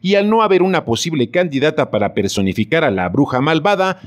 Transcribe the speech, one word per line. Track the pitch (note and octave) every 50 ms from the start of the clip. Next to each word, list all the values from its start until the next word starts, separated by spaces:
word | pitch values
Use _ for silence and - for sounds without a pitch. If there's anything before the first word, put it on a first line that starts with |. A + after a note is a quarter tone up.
y | - F#3 G3+
al | G3+ G3+ G#3
no | A3 A3+
haber | A3 G3+ G3 F3+
una | F#3 F#3+ F#3 D#3 -
posible | A2+ A#2 - - E3 D#3+ C#3+ A#2+ G#2+
candidata | - F3 F#3 E3 C3+ C3 C3+ D#3 D#3 D#3 B2+ -
para | - G#2 G2+ G2 -
personificar | - G2 G2 - G#2 F#2+ F#2+ F#2 A2 G#2+ - D#3 E3 D#3+
a | C3
la | G2 F#2 F2+ F2+
bruja | F2+ C#3 C#3+ - B2 B2+
malvada, | C#3 D#3 E3 D#3 D3+ G3+ G3+ F#3 F#3+ F#3+ F#3 - -